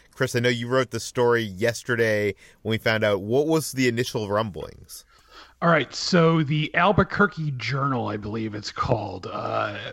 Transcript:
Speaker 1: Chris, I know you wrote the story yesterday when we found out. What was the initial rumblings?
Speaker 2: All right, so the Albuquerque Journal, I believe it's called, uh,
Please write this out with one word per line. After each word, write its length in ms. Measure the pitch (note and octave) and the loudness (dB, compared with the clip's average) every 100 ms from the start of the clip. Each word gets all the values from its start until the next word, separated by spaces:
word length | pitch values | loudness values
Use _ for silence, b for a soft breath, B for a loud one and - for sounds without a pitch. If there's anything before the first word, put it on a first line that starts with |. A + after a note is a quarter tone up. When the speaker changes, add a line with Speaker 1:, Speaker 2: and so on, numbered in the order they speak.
| b | b
Speaker 1:
Chris, 220 | - B2+ A#2+ | -4 -2 2
I 60 | |
know 80 | B2 | 0
you 180 | A#2+ A#2+ | 0 0
wrote 240 | C3 B2 | 0 0
the 80 | A2+ | -4
story 420 | - B2+ A#2+ A#2 | -4 0 2 2
yesterday 960 | G#2+ F#2 A2+ A2+ - A#2 A2+ G#2 G#2 - b b | 0 -2 -2 -2 -4 0 2 2 0 -4 b b
when 80 | G#2 | -4
we 80 | A2 | -2
found 260 | A#2+ A2 | 0 2
out. 180 | G#2+ G2+ | 2 2
What 260 | G2+ C3 D#3 | 2 0 2
was 240 | D#3+ - | 0 0
the 160 | C3 B2+ | 2 2
initial 420 | A#2 - B2 G2+ | 2 -2 -4 -2
rumblings? 760 | G#2 A2 D#2+ - - - - - B B B B B | -2 -2 -6 -12 -16 -20 -20 -20 B B B B B
Speaker 2:
All 80 | F3 | 2
right, 240 | D#3+ C3 - | 2 0 -6
so 480 | - F3 E3 E3 | 2 4 6 4
the 300 | C#3 D3+ D#3+ E3+ | 0 -2 0 2
Albuquerque 760 | F#3 G3+ F#3+ - G3+ - D3+ | 4 4 0 2 0 0 -6
Journal, 560 | B2+ A2 C3+ C#3 B2+ G#2+ | -4 -4 -2 0 0 -2
I 100 | G#2 | -4
believe 380 | G#2 A2+ A2 G#2 | -6 -4 -4 -6
it's 160 | - | -10
called, 560 | - - A#2+ F#2 F#2+ - | -4 0 0 -2 -8 -10
uh, 500 | - A2 A2 G#2+ G#2 - | -8 -4 -2 -4 -6 -12